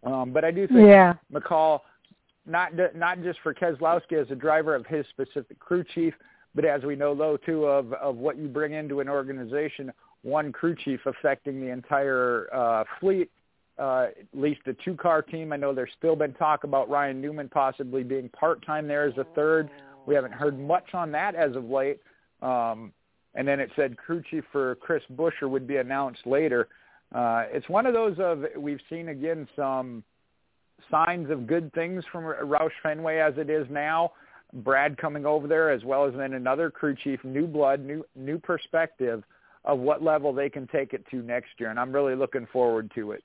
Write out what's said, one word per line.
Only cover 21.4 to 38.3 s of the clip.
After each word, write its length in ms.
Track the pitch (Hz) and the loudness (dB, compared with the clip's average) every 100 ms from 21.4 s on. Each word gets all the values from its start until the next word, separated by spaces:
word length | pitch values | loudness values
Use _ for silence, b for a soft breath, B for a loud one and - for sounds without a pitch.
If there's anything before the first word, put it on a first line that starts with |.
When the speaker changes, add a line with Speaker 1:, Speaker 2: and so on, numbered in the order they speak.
| 160 | 0
Speaker 1:
of 120 | 120 117 | 0 -4
late. 340 | 135 135 139 b b b _ | -2 0 -4 b b b _
Um, 500 | 131 127 117 110 110 _ _ _ _ - | -4 -2 -2 -6 -12 _ _ _ _ -6
and 100 | 139 | -2
then 140 | 139 | -2
it 100 | 127 - | -2 -2
said 200 | 139 120 | -2 -4
crew 260 | - 170 - | -8 -8 -6
chief 160 | 160 - | -10 -6
for 240 | 143 131 123 | -2 -2 -4
Chris 260 | - 160 - | -4 -4 -4
Buescher 340 | 127 165 - 139 | -2 -2 -2 -4
would 200 | 135 127 | -4 -2
be 80 | 139 | -4
announced 500 | 127 135 139 117 123 | -2 -4 -4 -8 -2
later. 420 | 139 160 123 113 b b b _ | 0 2 0 -2 b b b _
Uh, 300 | - 120 117 110 | -2 0 0 -2
it's 180 | 139 - | -6 -2
one 180 | 185 254 | 0 2
of 80 | |
those 240 | 233 226 165 | 2 0 0
of, 260 | 185 160 143 - | -2 -2 -4 -8
we've 220 | 147 143 - | -8 -8 -10
seen, 220 | 165 165 | -12 -10
again, 360 | 143 151 165 139 | -8 -6 -6 -8
some 480 | - 135 131 131 117 - _ _ _ _ _ _ _ - | -6 -4 -4 -6 -12 -18 _ _ _ _ _ _ _ -2
signs 400 | 156 165 175 147 | 2 2 0 -4
of 160 | 147 120 | -6 0
good 260 | 165 160 | -2 -2
things 280 | 170 170 185 - | -6 -4 -6 -10
from 140 | 175 | -10
R-, 180 | 160 131 | -8 -6
Roush 300 | 143 147 160 - | -2 0 0 -4
Fenway 360 | 160 151 165 160 | -6 -4 -4 0
as 160 | 156 139 | 0 0
it 140 | 151 | -2
is 160 | 156 135 | -2 -2
now. 420 | 147 147 160 170 B B B B | -4 -2 0 -2 B B B B
Brad 440 | - 113 135 147 147 | -8 0 2 2 -2
coming 280 | 160 147 | -6 -4
over 220 | 147 151 143 | 0 0 2
there, 240 | 156 160 | 2 2
as 140 | 131 | 0
well 220 | 117 135 139 | 0 0 0
as 80 | |
then 200 | 127 135 | 0 -6
another 360 | 131 127 135 165 | -4 -2 0 -2
crew 260 | - 151 131 | -2 -4 -4
chief, 260 | 143 135 | -6 -6
new 240 | 131 131 165 | -6 -4 -4
blood, 340 | 151 139 139 | 0 0 0
new, 240 | 135 151 151 - | -4 -12 -12 -14
new 220 | 135 | -8